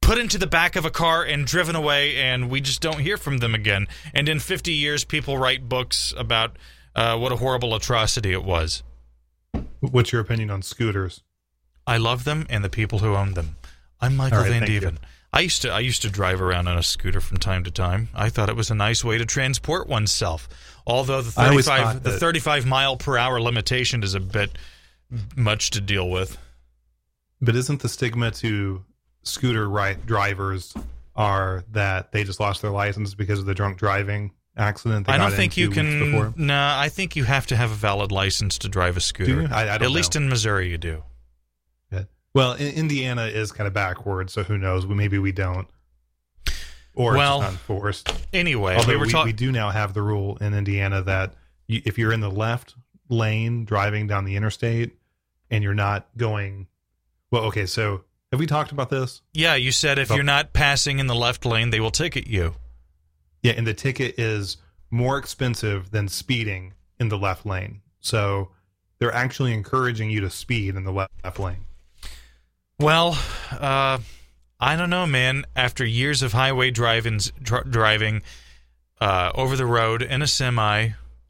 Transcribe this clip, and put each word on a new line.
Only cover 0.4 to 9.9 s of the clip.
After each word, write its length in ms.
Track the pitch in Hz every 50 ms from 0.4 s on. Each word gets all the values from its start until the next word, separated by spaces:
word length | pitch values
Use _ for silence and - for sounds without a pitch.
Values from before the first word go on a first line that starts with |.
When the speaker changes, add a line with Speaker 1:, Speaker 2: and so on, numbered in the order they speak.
| 185 156
Speaker 1:
back 280 | 143 165 170 175 -
of 80 | 190 156
a 60 | 160
car, 340 | - - 165 165 165 165 170
and 220 | 131 151 143 143
driven 300 | 120 123 175 180 160 170
away, 400 | 160 151 147 143 143 143 147 147
and 340 | 127 135 127 127 127 123 120
we 100 | 127 135
just 220 | 135 135 135 -
don't 180 | - 160 156 147
hear 160 | 135 165 208
from 220 | 202 - 151 139 127
them 160 | 117 113 110
again. 320 | 110 104 107 101 98 101 - - - - - -
And 120 | - 143 151
in 120 | 156 151
fifty 340 | - - 190 - - 180 165
years, 300 | 147 143 147 147 147 -
people 340 | - - 151 143 - 139 131
write 320 | 131 127 131 135 131 117
books 420 | 123 127 127 123 - - - - - -
about, 400 | 123 113 120 113 113 117 - - - - - - - - _
uh, 220 | - 113 117 113 113
what 120 | 117 131
a 40 | 123
horrible 400 | 113 120 131 127 123 120 120 110
atrocity 560 | 110 - - 127 117 110 104 - - 104 98
it 120 | 90 92 -
was. 380 | 95 90 82 80 78 - - - - - - - - _ _ _ _ _ _ _ _ - - - - - -
Speaker 2:
What's 320 | - 123